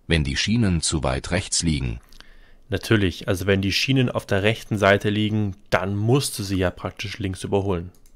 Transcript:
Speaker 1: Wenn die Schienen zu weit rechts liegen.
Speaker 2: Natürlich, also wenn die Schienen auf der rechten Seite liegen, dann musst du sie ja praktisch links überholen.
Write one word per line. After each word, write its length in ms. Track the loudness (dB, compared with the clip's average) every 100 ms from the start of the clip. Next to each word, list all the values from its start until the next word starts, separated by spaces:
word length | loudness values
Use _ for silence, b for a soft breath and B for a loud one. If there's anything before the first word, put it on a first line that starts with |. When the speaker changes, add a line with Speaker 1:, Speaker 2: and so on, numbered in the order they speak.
| 0
Speaker 1:
Wenn 180 | 0
die 140 | 2 -2
Schienen 440 | 0 2 2 2
zu 200 | 0 0
weit 300 | 0 -2 -2
rechts 320 | -4 -2 -2
liegen. 380 | 0 0 -2 -6 b b b b b b -8
Speaker 2:
Natürlich, 580 | -6 0 2 2 -2 -4
also 200 | -2 2
wenn 160 | 2
die 100 | 2
Schienen 360 | 0 0 2 2
auf 160 | -2 -2
der 160 | 0
rechten 340 | 2 0 -4 2
Seite 320 | 6 6 4
liegen, 480 | 0 0 0 -2 -6 -2
dann 240 | -2 0 -2
musst 420 | 2 2 0 -6
du 60 |
sie 140 | -2 0
ja 120 | 0
praktisch 480 | -2 -10 -8 -10 -6
links 260 | -6 -6
überholen. 460 | -2 0 0 -2 -4 -14 -20